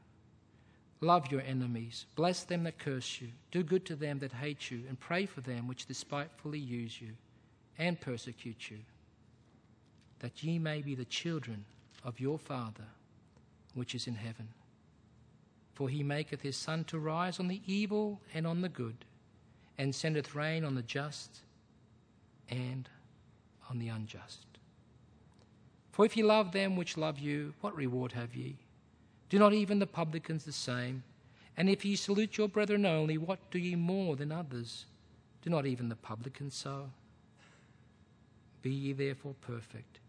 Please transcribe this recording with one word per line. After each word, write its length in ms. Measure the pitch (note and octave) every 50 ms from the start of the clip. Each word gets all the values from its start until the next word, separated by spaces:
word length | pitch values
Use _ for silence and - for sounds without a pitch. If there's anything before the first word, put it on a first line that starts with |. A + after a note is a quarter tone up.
| - - - - - - - - - - - - - - - - - - - -
love 300 | D#3 E3 F3 F3 C#3+ C3
your 100 | C#3+ C3+ C3
enemies, 640 | C3 C3 B2+ B2+ B2 A#2+ A2+ A#2 A#2 A#2 - - - -
bless 300 | - D#3+ F3 F3+ F3 -
them 200 | - F3+ F3 E3+
that 140 | E3 D#3 -
curse 420 | - D3+ C3+ B2+ A#2+ - - -
you, 80 | C3 A#2 A#2+ - - -
do 120 | - F3 F3+
good 220 | D3 F#3 F#3 F#3
to 100 | - E3
them 240 | C#3 D3+ D3 C#3+ C#3
that 120 | C#3 C3 A#2
hate 380 | A#2+ C#3 D3+ D3 C#3+ - -
you, 120 | C3 A#2 A#2+ C3+
and 100 | C3+ B2+
pray 280 | - - E3+ F3+ G3+
for 140 | G3 - -
them 260 | B2 C3 B2 A#2 A#2
which 200 | B2 B2+ - -
despitefully 720 | - C3 - - - D3 C#3+ D3 E3 - - - D3+ D3 D3+
use 420 | C#3+ B2 A#2+ A#2+ A#2 A2+ A#2 -
you 100 | A#2+ A2 A2 A2 - - - - - - - - - - - -
and 220 | D#3+ F3+ F3 E3
persecute 720 | - C#3+ B2 A2+ - - A#2 - - A#2+ A2+ - - -
you, 80 | A2+ G#2+ A2 - - - - - - - - - - - - - - - - - - - - - - - - - - -
that 220 | - B2 - - D3+
ye 160 | D#3+ E3 E3
may 220 | D#3+ D#3 D3+ D3+
be 140 | C#3 C#3+ C#3
the 100 | B2+ B2
children 600 | - - - - E3+ E3 D#3 B2+ A#2 A2+ G#2 G#2 G#2 - - - - - - -
of 160 | C3 A2+ -
your 180 | C3 C3+ D3+ D#3
Father 480 | - - D3 B2+ A#2+ A2 G#2+ - G#2+ A2 - - - - - - - - - - - - - - - - -
which 200 | B2+ B2 - -
is 120 | A#2+ -
in 80 | C3 A#2
heaven. 340 | G#2+ G#2 A#2 A2+ - A2 A2 - - - - - - - - - - - - - - - - - - - - _ _ - - -
For 140 | - C#3+ C3
he 160 | C3+ D3 C#3+
maketh 380 | C#3+ C#3+ D3 D#3 - - C#3 -
his 140 | C#3 C3+
sun 280 | - - - D#3+ D#3+ D#3+
to 140 | - - D#3+
rise 400 | D3+ D#3 D#3 E3 F3 F#3 F3 -
on 80 | F#3 F3+
the 120 | F#3 G3 -
evil 540 | F#3 F#3+ G3+ G#3 G3 G#3 G#3 G#3+ G#3 G#3 G3+ - - -
and 120 | D#3+ D#3+
on 160 | E3 E3 F3 F3+
the 60 | F3+
good, 360 | C#3+ - B2 A2+ A2+ - - - - - - - - - - - - - - - -
and 160 | - C#3 C#3 C3+
sendeth 420 | - - D#3+ D#3 D3+ C3 - -
rain 280 | D3 D3 D#3 D#3+ E3 D#3+
on 120 | D3 C3+
the 60 | B2+ A#2
just 580 | A2+ - C#3 C#3+ D3+ D3 - - - - - - - - - - - - - - - - - - - - - - - - - - -
and 380 | B2 B2+ B2+ B2 B2+ C3 B2 - - - - - - - - - - - - - - - - -
on 80 | B2 A#2+
the 100 | A#2 A#2
unjust. 580 | A2+ A2 G#2+ G#2+ - G2 F2+ - - - - - - - - - - - - - - - - - - - - - - - - - - - - - - - - - -
For 120 | - G#3
if 120 | A3+ -
ye 60 | A3+ G#3+
love 280 | G#3 G#3+ A3 G#3+ F3+
them 240 | F3 G3 G3 G3 F#3+
which 220 | F3+ E3+ - -
love 220 | D#3+ D#3 D#3 D3+ C#3
you, 340 | C#3+ D3 D3 D3 D3 D3 D3 -
what 160 | - G#3 G3
reward 360 | D#3+ C#3 B2+ B2 B2+ B2+ A#2+ A#2
have 220 | B2 A#2 A#2+ A#2+
ye? 220 | B2+ B2 C3 C3+ - - - - - - - - - - - - - - -
Do 100 | - G3+
not 140 | G#3 G#3 G#3
even 260 | G#3+ G#3 F#3 G#3 G3+
the 80 | G3
publicans 580 | - - - E3+ D#3+ D#3 E3 D#3 - E3 D#3 -
the 80 | D3+ C#3
same? 500 | - - - B2 B2 B2 B2 C3 C3 B2+ - - - - - - - - - -
And 120 | - E3+ F#3+
if 160 | G3 G3 -
ye 120 | G3+ G3+
salute 420 | F#3 - - G3+ G3 A3 G#3 - -
your 100 | G#3+ G#3
brethren 380 | - G#3+ G#3 F#3+ G#3 G3+ G3+
only, 320 | F#3+ D#3+ D#3 D#3 D#3 D#3 D#3
what 320 | D#3+ E3+ F#3+ - - -
do 80 | - F3+
ye 180 | F3 F3+ F3+
more 400 | E3+ E3+ E3+ F#3 G3 F#3+ F3 D3
than 160 | C3 D3 D3 D#3
others? 540 | E3+ F3 C#3 B2+ A#2+ A#2 A2+ - - - - - - - - - - - - - - -
Do 80 | E3
not 160 | E3+ D#3 C#3
even 240 | C#3 B2+ A#2+ B2 A#2
the 60 | A#2
publicans 580 | - - - A2+ A2 A#2+ C3+ C3 - C#3+ C#3 C3
so? 340 | - - C#3+ C#3 C#3 C#3 C3+ C3 - - - - - - - - - - - - - - - - - - - - - - - - - - - - - - - - - -
Be 80 | C3
ye 220 | C3+ C#3 C#3 C#3 C#3
therefore 400 | C3+ C#3 C#3 C3+ - - C#3+ C3+ - -
perfect 580 | - A#2+ A#2 A2+ - - A2 - - - - -